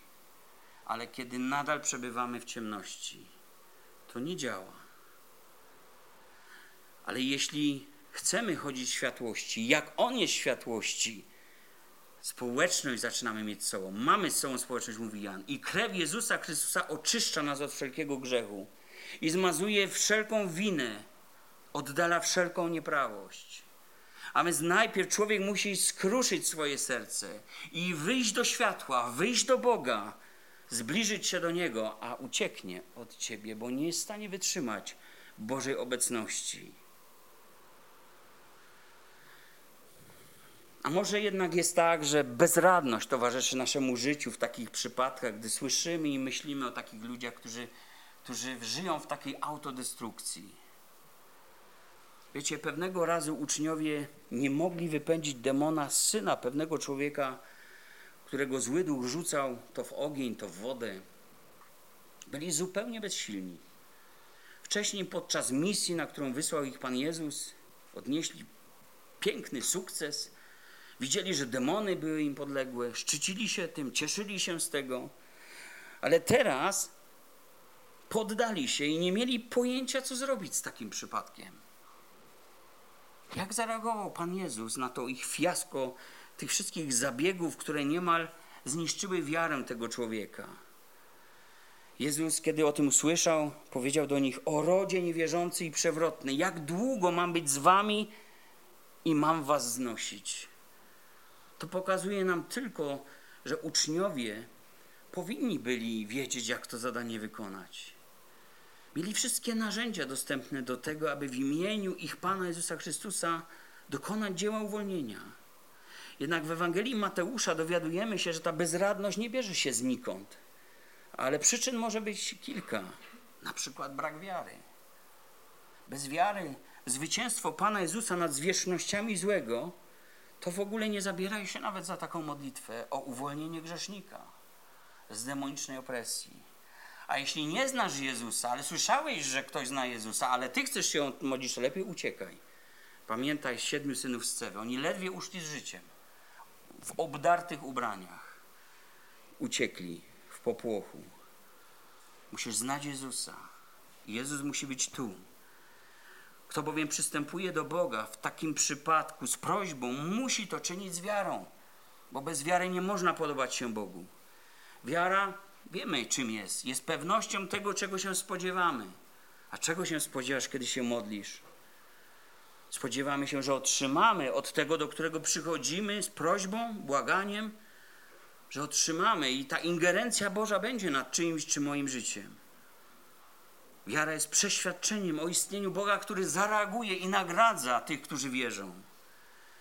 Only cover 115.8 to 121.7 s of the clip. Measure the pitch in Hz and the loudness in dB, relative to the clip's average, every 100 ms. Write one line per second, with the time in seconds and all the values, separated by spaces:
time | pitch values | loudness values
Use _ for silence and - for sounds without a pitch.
115.8 | - - - - 139 165 151 165 175 170 | -20 -18 -16 -6 0 0 0 0 2 2
116.8 | 233 220 202 190 175 254 190 160 160 175 | 0 0 0 0 0 0 0 2 2 2
117.8 | 160 175 226 190 175 160 170 160 170 170 | 2 0 0 0 0 0 0 0 2 4
118.8 | 202 196 202 190 233 254 214 170 143 117 | 2 2 0 -2 -2 -2 0 0 2 2
119.8 | 127 123 - 95 101 - - - - - | 2 0 -2 -6 -10 -18 -20 -20 -20 -20
120.8 | - - - - 131 147 - 240 254 | -20 -20 -12 -4 0 2 4 4 2